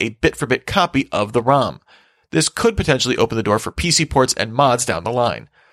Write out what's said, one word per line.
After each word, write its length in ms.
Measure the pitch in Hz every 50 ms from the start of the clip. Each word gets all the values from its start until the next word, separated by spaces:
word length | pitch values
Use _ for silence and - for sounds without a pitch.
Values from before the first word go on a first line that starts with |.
a 80 | - 113
bit-for-bit 560 | 110 - - 143 - - 147 117 127 123 -
copy 420 | - - 196 175 175 - 135 - -
of 200 | - 95 104 107
the 100 | 117 123
rom. 380 | 113 127 139 143 120 92 67 - _ _ - - _ _ _ _ _ _
This 180 | - 160 156 -
could 260 | - - - 240 214
potentially 400 | 185 - 151 143 127 - 123 127
open 220 | - 110 113 117
the 60 | 113 104
door 160 | 104 104 107
for 120 | - 107
P 200 | - - - 170
C 140 | 160 - 160
ports 280 | - - 135 127 123 -
and 200 | - 104 107 110
mods 300 | 127 143 135 123 120 -
down 220 | - 98 85 85
the 60 | 107
line. 360 | 120 123 120 113 78 55 - - _ _ _ _